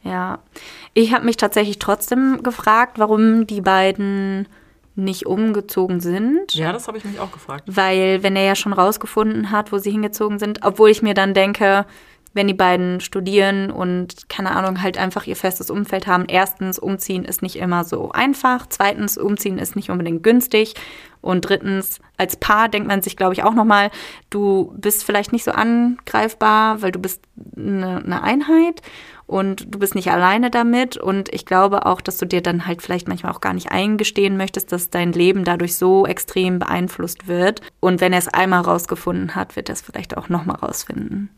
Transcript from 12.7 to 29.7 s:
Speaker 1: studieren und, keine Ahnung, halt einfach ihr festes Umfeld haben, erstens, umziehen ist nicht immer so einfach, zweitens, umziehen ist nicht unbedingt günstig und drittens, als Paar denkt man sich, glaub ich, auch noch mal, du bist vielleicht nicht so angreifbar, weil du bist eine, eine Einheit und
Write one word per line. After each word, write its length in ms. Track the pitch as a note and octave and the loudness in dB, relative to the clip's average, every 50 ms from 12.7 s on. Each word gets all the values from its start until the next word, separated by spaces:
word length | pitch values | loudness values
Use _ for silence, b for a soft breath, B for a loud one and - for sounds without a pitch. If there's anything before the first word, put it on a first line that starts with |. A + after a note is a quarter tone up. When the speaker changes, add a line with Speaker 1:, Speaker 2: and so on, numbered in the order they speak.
| F3+ F3+ F3+ F3+ F3+ F3+ | 4 2 2 0 -2 -4
Speaker 1:
studieren 720 | - - - G3 F#3 F#3+ G3 G3+ G3 G3 G3 G3 G3 G3 | -6 -6 -6 -6 -4 2 2 4 4 4 2 0 -2 -4
und, 580 | - - F#3 F3+ F3+ F3+ F3+ F3+ - - - _ | -4 -4 -2 -2 -2 -2 -4 -6 -10 -20 -16 _
keine 220 | - - G3 F#3+ | -8 -6 -4 -2
Ahnung, 300 | F#3 F#3 F#3+ F#3+ F#3 F3+ | -2 0 0 -2 -2 -2
halt 160 | F#3 - - | -2 -4 -2
einfach 300 | F#3+ F#3+ F#3 - G#3 - | -2 -4 -4 -4 -6 -6
ihr 80 | - - | -6 -8
festes 340 | - - F#3+ F3+ - F3+ - | -4 -4 -4 -4 -4 -8 -6
Umfeld 380 | - G#3 G#3 - - F#3+ - | -4 -4 -4 -2 -4 -4 0
haben, 180 | G#3 F3+ F3+ F3+ | 0 0 0 0
erstens, 520 | F3+ F3+ F#3 F#3+ F#3+ - - F#3+ F#3+ F3+ - | 2 2 2 2 2 -2 -6 -6 -6 -6 -4
umziehen 460 | - F#3+ G3 F#3+ - - F#3+ F#3 F3+ | -4 -4 -4 -4 -4 -6 -4 -6 -4
ist 160 | - F#3 - | -6 -8 -6
nicht 160 | - F#3 - | -6 -8 -6
immer 260 | - F3+ F3+ F3 F3 E3+ | -6 -4 -2 0 -2 -2
so 280 | E3+ - - - - | -2 -4 -6 -6 -4
einfach, 540 | - - A#3+ C4+ C#4 - - C4 B3+ B3 - - | -2 0 0 0 0 2 2 0 0 0 -4 -10
zweitens, 480 | - - G3 G3+ G3+ - G#3 G3+ - | -4 0 0 0 0 -2 -4 -6 -4
umziehen 400 | - - - G#3 G3+ - G3+ F#3+ | -2 -2 -2 -2 -2 -2 -4 -4
ist 180 | F3+ F#3 - - | -4 -6 -6 -6
nicht 140 | G3+ - - | -8 -6 -4
unbedingt 340 | F3+ F3+ E3+ E3+ E3 E3 E3 | -4 -4 -2 -2 -4 2 4
günstig 520 | A3 A#3 B3 A#3+ - - A3 A3 A3 - B B B B B B B B B | 6 6 6 4 4 2 2 2 2 -4 B B B B B B B B B
und 220 | - - F#3 F3+ | -4 -2 -2 -2
drittens, 580 | E3+ - G3 F#3+ - G3+ G3 F#3+ F#3+ - - - _ _ _ | 2 0 0 0 0 -2 -4 -2 -4 -6 -10 -12 _ _ _
als 200 | - F#3+ F3+ - | -4 -4 -4 -2
Paar 320 | - - - G#3 G#3+ A3+ A3+ | -4 2 2 4 4 4 2
denkt 180 | A3 G3+ G#3 | 0 -2 -2
man 140 | - G3+ G3 | 0 -2 -2
sich, 160 | F#3 - - | -2 -4 -4
glaub 160 | - F#3+ F#3 F#3 | 0 0 0 0
ich, 100 | - - | 2 0
auch 100 | G#3+ A3 | 2 4
noch 120 | A#3 G#3+ | 4 4
mal, 260 | A3+ G#3 G3+ G3+ G#3 B B B B B B B _ | 6 6 6 4 2 B B B B B B B _
du 440 | - G3+ G3+ G3+ G3 F#3+ F3+ - - | -4 0 2 2 2 2 0 -2 -6
bist 260 | G3+ - G#3 G#3 - - | -4 -2 -2 -2 0 -2
vielleicht 300 | - G#3 G3+ G3+ - - | 0 0 0 0 0 -4
nicht 100 | A#3 - | -2 -2
so 80 | - | -2
angreifbar, 1300 | - - G#3+ A#3 A#3 A#3 A#3+ A#3+ B3 - _ - - A3+ G#3+ A3 A3 _ A3 G#3+ G#3+ G#3+ A3 A3 A3 G#3+ | 0 0 2 2 4 2 2 2 0 -2 _ -2 0 0 0 0 0 _ 2 4 4 4 4 2 0 0
weil 100 | G#3+ F#3 | -2 -4
du 80 | F#3 F3+ | -4 -4
bist 220 | F#3 F#3 - - _ _ _ - - - - | -8 -8 -8 -10 _ _ _ -20 -20 -18 -14
eine, 400 | - G#3 - G3+ F#3+ F#3 F#3 F3+ | -8 -4 -4 -2 -2 -2 -4 -4
eine 260 | F3+ - - F3+ - - | -6 -4 -4 -4 -2 0
Einheit 580 | G3 A#3 C#4+ D4 C#4+ D#4+ D#4+ E4 E4+ E4+ - B B B B B B B B B | 0 0 0 2 4 6 6 6 4 0 -6 B B B B B B B B B
und 460 | - - F#3+ F#3+ G3 F#3+ F#3+ - - | -4 -2 0 0 0 -2 -4 -8 -12